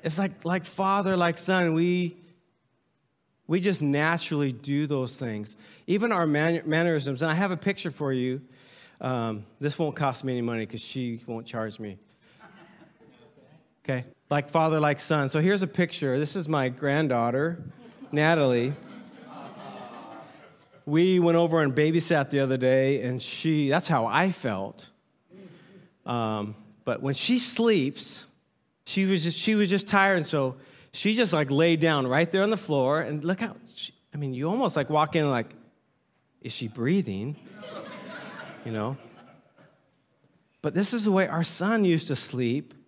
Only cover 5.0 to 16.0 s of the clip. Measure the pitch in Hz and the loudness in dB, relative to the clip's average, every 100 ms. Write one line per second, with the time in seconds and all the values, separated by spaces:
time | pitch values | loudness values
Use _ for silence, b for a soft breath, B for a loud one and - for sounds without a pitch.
5 | 127 - 123 107 104 - B B B 196 | -4 -6 -6 -6 -10 -16 B B B 0
6 | 233 196 165 147 160 170 - 160 170 156 | 2 2 2 2 2 0 0 2 2 0
7 | 139 127 160 160 196 180 196 196 170 135 | -2 -2 0 0 0 -2 -2 -4 -6 -4
8 | 143 131 127 131 131 B B B B B | -2 0 -2 -4 -10 B B B B B
9 | 131 127 113 107 101 _ 143 - 156 139 | -6 -2 -4 -6 -10 _ -6 -2 -4 0
10 | 143 131 135 123 117 113 107 113 - 135 | -2 -2 -4 -4 -2 -4 -6 -10 -10 -8
11 | 123 113 117 113 113 117 110 - 107 95 | -6 -8 -10 -12 -8 -8 -8 -8 -12 -12
12 | _ _ B B B - - - - _ | _ _ B B B -20 -20 -20 -20 _
13 | - _ - _ _ - _ _ - 127 | -20 _ -20 _ _ -20 _ _ -6 -6
14 | 123 _ _ 147 139 165 160 156 151 143 | -6 _ _ -2 0 2 2 4 2 0
15 | - 156 135 151 170 202 185 - 170 - | 0 0 2 2 2 2 0 0 -2 0